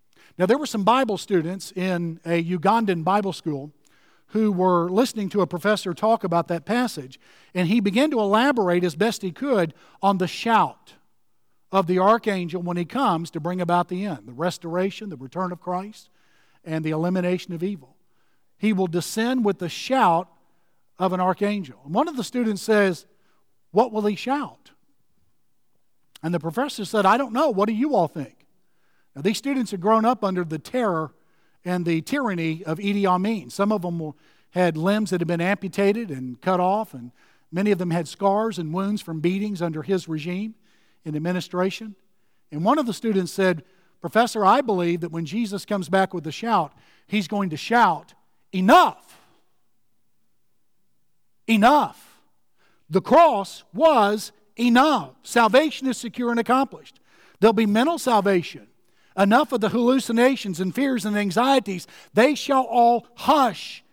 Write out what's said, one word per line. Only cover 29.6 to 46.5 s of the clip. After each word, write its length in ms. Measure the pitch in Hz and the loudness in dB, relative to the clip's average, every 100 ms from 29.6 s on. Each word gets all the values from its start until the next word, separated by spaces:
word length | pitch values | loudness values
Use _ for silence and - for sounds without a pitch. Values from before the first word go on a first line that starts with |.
| 220 | -6
had 80 | 190 | -4
grown 240 | 196 220 | 0 2
up 200 | 226 247 | 2 0
under 200 | 202 180 | -2 -4
the 160 | 170 156 | -6 -8
terror 540 | - 254 220 165 151 _ _ _ _ _ | -6 -4 -2 -2 -6 _ _ _ _ _
and 220 | 180 180 170 | -6 -4 -2
the 160 | 165 | -2
tyranny 640 | - 285 247 175 160 160 160 | -2 -4 -2 -2 -4 -4 -6
of 140 | 165 | -6
Idi 260 | 202 202 190 | -2 0 2
Amin. 440 | 180 202 220 123 | 2 0 -4 -6
Some 220 | - 202 | -2 0
of 120 | 208 | 0
them 160 | 175 170 | -4 -6
were, 140 | 156 - _ _ _ | -8 -12 _ _ _
had 260 | 180 180 156 | 0 0 2
limbs 340 | 180 208 208 | 0 0 0
that 100 | 180 | -2
had 60 | 170 | -2
been 140 | 170 | -2
amputated 680 | 175 202 196 175 202 214 220 | -2 -2 -4 0 0 0 -4
and 320 | 135 127 123 | -8 -10 -6
cut 180 | 185 185 | -2 0
off, 340 | 180 202 220 | 0 -2 -6
and 180 | 131 120 _ _ _ - | -12 -18 _ _ _ -10
many 200 | 170 208 | -2 0
of 60 | 185 | 0
them 140 | 180 | 0
had 160 | 170 156 | -2 -4
scars 500 | - 196 202 226 180 | -2 0 0 -2 -4
and 160 | 156 | -6
wounds 280 | 175 196 208 | -4 -4 -4
from 180 | - 160 | -6 -4
beatings 420 | 165 190 214 185 | -2 -2 -4 -4
under 220 | 170 156 | -4 -4
his 240 | 135 190 165 | -2 -4 -2
regime 480 | 156 156 180 220 - _ _ _ _ 156 | -8 -6 -8 -8 -12 _ _ _ _ -8
and 100 | 151 | -6
administration. 800 | 170 185 - 180 190 - 220 196 _ _ _ _ - | -2 -4 -4 -2 -2 -4 -14 -18 _ _ _ _ -12
And 140 | 151 190 | -2 0
one 140 | 311 | 0
of 80 | 240 | 0
the 60 | |
students 380 | 185 226 190 175 | -4 -2 -2 -2
said, 320 | - 190 165 - _ _ _ | 0 0 0 -8 _ _ _
Professor, 460 | 170 214 240 220 190 | -2 0 2 2 4
I 160 | 247 | 4
believe 400 | 254 185 170 170 | 2 0 0 -2
that 100 | 170 | -6
when 140 | 165 156 | -8 -6
Jesus 400 | 202 220 196 - | -4 -4 -6 -6
comes 240 | 202 143 | -6 0
back 240 | 190 190 | 0 0
with 120 | 175 156 | -2 -8
a 40 | |
shout, 400 | - 233 | -8 0